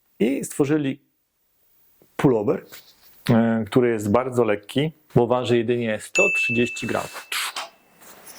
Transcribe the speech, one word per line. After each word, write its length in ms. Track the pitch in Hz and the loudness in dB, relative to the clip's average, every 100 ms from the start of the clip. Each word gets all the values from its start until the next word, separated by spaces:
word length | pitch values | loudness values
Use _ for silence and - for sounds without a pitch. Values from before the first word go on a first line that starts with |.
| _ - | _ -4
i 260 | 214 277 214 | -2 -2 -4
stworzyli 540 | - 139 156 135 135 _ _ _ _ _ _ _ _ _ _ _ - | -2 0 0 -2 -6 _ _ _ _ _ _ _ _ _ _ _ 0
pullover, 500 | 147 113 104 185 - - - _ - _ - | 2 2 0 -2 -6 -20 -20 _ -20 _ 2
e, 340 | 113 113 113 104 | 4 4 0 0
który 220 | 131 120 | 2 2
jest 220 | 113 104 | 2 2
bardzo 320 | 117 131 120 | 2 2 0
lekki, 480 | 113 104 - 131 156 - _ - | 2 0 -4 -4 -4 -6 _ 2
bo 120 | 117 | 2
waży 300 | 123 117 120 | 2 2 0
jedynie 420 | 113 120 117 107 | 2 -2 -2 -6
sto 300 | - - - - | -4 0 0 0
trzydzieści 520 | 127 117 120 - 117 | -2 0 -2 -4 -6
gram. 160 | 104 - - - - - - - - _ _ - - - | -4 -6 -12 -10 -8 -8 -8 -12 -16 _ _ -20 -20 -20